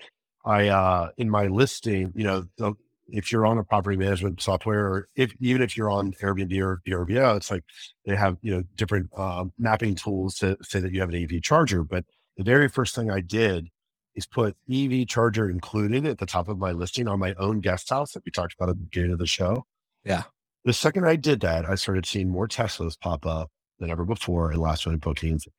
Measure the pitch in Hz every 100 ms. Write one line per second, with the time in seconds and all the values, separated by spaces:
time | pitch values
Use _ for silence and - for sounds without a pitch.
0 | - _ _ _ - 104 101 98 92 90
1 | 85 - 117 107 101 98 135 - 117 98
2 | 92 95 107 95 90 - 107 104 _ _
3 | - 110 - 113 110 113 98 107 95 95
4 | 95 95 95 90 - 95 113 104 101 95
5 | - - 127 - 123 127 120 - 107 101
6 | 98 92 98 98 95 95 95 92 92 92
7 | 87 117 131 104 - 92 - - - _
8 | - 101 98 90 113 92 90 - 110 104
9 | 92 - 95 90 92 - 113 110 113 92
10 | - 98 95 - 98 98 - 98 92 92
11 | 92 87 82 85 - 151 147 95 78 90
12 | 87 _ _ - 98 131 143 - 120 -
13 | 113 98 87 107 113 90 82 _ _ _
14 | _ - - - 110 - - 131 139 127
15 | 123 - 117 110 104 90 - 107 104 123
16 | 151 113 92 92 85 98 95 87 90 -
17 | 117 98 92 98 98 107 95 92 - 135
18 | 147 - - - 87 - 90 90 82 -
19 | 87 85 85 - 90 117 - _ _ _
20 | - 92 - _ _ _ 120 117 160 190
21 | 170 160 151 135 92 82 80 95 - 95
22 | 85 104 92 90 110 - 110 - 85 -
23 | 92 78 85 80 78 _ _ _ 85 82
24 | 87 113 - 87 82 80 80 80 - 80
25 | 82 76 82 78 -